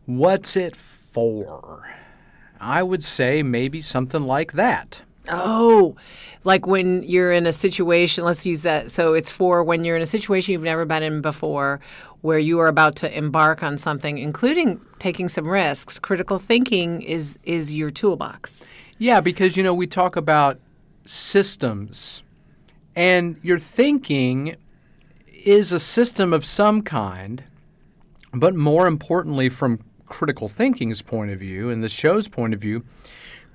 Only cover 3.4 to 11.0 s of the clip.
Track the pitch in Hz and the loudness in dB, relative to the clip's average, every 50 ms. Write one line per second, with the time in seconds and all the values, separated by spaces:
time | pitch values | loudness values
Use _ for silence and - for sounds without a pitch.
3.4 | 147 127 120 120 131 135 151 165 147 - - 131 127 131 165 156 139 131 131 151 | 0 0 -2 -2 -2 -4 -6 -8 -8 -4 -4 -4 -4 -2 -4 -4 -2 -2 -2 -2
4.4 | 165 - 139 165 226 247 - - - - - - - _ _ _ - - 170 180 | -2 -2 -2 0 0 0 0 -2 -6 -12 -18 -20 -20 _ _ _ -10 -8 -6 -4
5.4 | 180 220 220 226 233 233 226 208 185 151 - - - - - - - - - - | -2 0 2 4 6 8 8 8 6 6 2 -6 -18 -20 -20 -20 -20 -20 -20 -4
6.4 | - 190 190 190 190 185 190 190 180 185 180 180 - - 180 180 180 180 175 175 | 0 2 2 2 2 2 2 2 2 2 0 0 0 2 2 2 4 4 4 2
7.4 | 170 165 156 - - 185 - - 170 175 170 175 175 170 - 180 170 175 170 - | 2 2 0 2 0 0 0 0 2 4 4 4 4 2 0 0 0 0 0 0
8.4 | - 185 165 151 165 170 156 143 117 - - - 165 160 160 165 160 - - - | -2 -4 -4 -2 0 0 0 0 -2 -4 -2 0 2 4 2 2 0 -2 -2 0
9.4 | 185 180 175 170 165 170 170 165 170 170 165 165 165 156 220 208 - - 196 185 | 2 4 4 4 2 2 0 0 0 -2 -2 -2 -2 -2 -4 -4 -2 0 0 0
10.4 | 180 202 180 160 156 165 160 165 165 151 160 156 | 0 -2 -4 -2 -2 -2 -2 -2 -2 -2 -2 -2